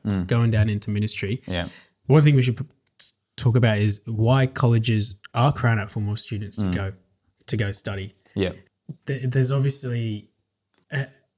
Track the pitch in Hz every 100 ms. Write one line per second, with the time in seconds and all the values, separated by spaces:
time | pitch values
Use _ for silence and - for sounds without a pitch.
0 | - 98 90 117 117 110 107 104 - 104
1 | 104 - 98 123 - 90 85 - - _
2 | - 151 147 139 127 117 139 _ _ _
3 | - - _ - 123 117 113 107 104 101
4 | - 110 110 131 131 - 123 117 113 110
5 | 104 - - 120 131 143 123 113 98 -
6 | 104 104 - 104 101 - 98 92 95 95
7 | _ _ _ _ - 120 101 101 - 98
8 | 95 - _ - 92 - _ _ - -
9 | - 135 131 135 127 139 139 131 127 117
10 | 113 107 - _ _ _ _ _ _ 143
11 | 135 - _